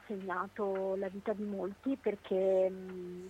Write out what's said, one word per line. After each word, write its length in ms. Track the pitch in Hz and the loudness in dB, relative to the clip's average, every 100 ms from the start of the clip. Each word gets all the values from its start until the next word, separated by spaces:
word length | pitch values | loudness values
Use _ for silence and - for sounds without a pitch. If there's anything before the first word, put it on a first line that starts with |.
| - | -2
segnato 920 | 202 190 180 196 - 202 190 190 196 | -6 -4 -2 -4 -2 0 0 0 0
la 120 | 196 | -2
vita 240 | 196 220 | -4 -4
di 120 | 208 | -2
molti 520 | 208 196 180 202 269 269 | -2 -2 -4 -4 -2 0
perché, 720 | 220 202 - 190 190 190 185 | 0 -2 0 2 6 6 4
mm, 580 | 190 185 185 180 180 185 | 2 -8 -8 -8 -8 -10